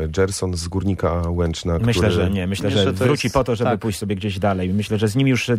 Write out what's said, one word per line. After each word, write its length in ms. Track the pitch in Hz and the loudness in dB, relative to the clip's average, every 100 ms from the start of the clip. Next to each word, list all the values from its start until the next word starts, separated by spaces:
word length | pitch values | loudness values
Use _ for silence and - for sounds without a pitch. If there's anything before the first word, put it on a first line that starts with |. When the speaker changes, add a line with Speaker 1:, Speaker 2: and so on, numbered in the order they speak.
| 80 | -4
Speaker 1:
Gerson 440 | 80 95 98 92 87 | 0 0 0 -4 -4
z 100 | 85 | -4
Górnika 540 | 92 92 92 87 85 85 | -2 0 0 0 0 0
Łęczna, 500 | 85 85 80 87 85 | 0 -2 -2 -2 0
Speaker 2:
Myślę, 140 | 113 | 2
Speaker 1:
który 180 | 104 107 | 2 2
Speaker 2:
że 180 | 87 90 | 2 0
nie. 160 | 98 90 | 0 -2
Myślę, 220 | 98 101 | -2 0
Speaker 3:
Myślę, 140 | 101 | 2
Speaker 2:
że 80 | 95 | 0
Speaker 3:
że 20 | 92 | 2
to 80 | 127 | 2
Speaker 2:
wróci 220 | 143 123 | 2 0
Speaker 3:
jest 60 | |
Speaker 2:
po 100 | 139 | 0
to, 120 | 127 110 | 0 0
żeby 140 | 120 | 0
Speaker 3:
tak. 100 | 107 | 0
Speaker 2:
pójść 200 | 113 101 | -2 -4
sobie 160 | 101 101 | -4 -2
gdzieś 240 | 104 95 | -4 0
dalej. 300 | 101 95 92 | 0 0 0
Myślę, 240 | 101 101 107 | 0 0 0
że 100 | 110 | 2
z 80 | 113 | 2
nim 120 | 135 | 2
już 240 | 123 - | 2 2